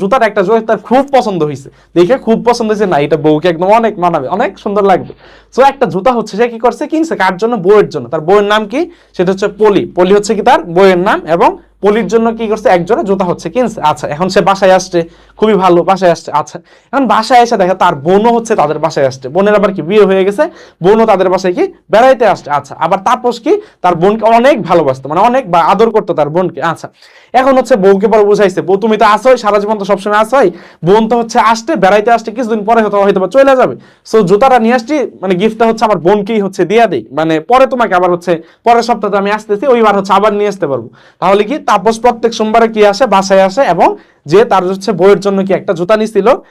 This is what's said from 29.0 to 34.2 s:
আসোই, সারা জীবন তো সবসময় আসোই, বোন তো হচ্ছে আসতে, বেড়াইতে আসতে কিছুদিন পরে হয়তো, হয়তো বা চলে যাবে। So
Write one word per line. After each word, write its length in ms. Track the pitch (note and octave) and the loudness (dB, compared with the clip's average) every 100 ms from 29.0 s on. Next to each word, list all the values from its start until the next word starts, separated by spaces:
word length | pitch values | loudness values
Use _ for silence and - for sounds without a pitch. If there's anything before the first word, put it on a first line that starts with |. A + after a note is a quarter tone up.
| A3 | 2
আসোই, 320 | G#3 B3+ B3 | 2 2 2
সারা 200 | G#3+ G#3 | 2 0
জীবন 180 | G#3 G#3+ | -2 -4
তো 80 | G3 | -2
সবসময় 320 | G3 G#3 G#3 | -2 0 -2
আসোই, 300 | A3 C#4 F#3+ - - - D#3+ | 0 2 0 -2 -18 -6 0
বোন 220 | G#3+ A3+ | 2 2
তো 60 | A#3+ | -2
হচ্ছে 220 | A3+ A#3+ | -2 0
আসতে, 320 | G#3+ A3+ - D4+ | 0 0 -2 0
বেড়াইতে 360 | F#3 G#3 G#3+ | 2 2 2
আসতে 180 | A#3 A3+ | 0 -2
কিছুদিন 300 | A3 A3+ A3+ G3+ | -6 -4 -4 0
পরে 160 | A3+ | 0
হয়তো, 160 | G#3+ G3+ | 0 0
হয়তো 160 | G3 F#3+ | 0 0
বা 80 | F#3 | 0
চলে 260 | C4 C4+ C4 | 2 4 4
যাবে। 200 | F#3+ A2+ - _ - | 0 -4 -16 _ -2
So 60 | A3 | 0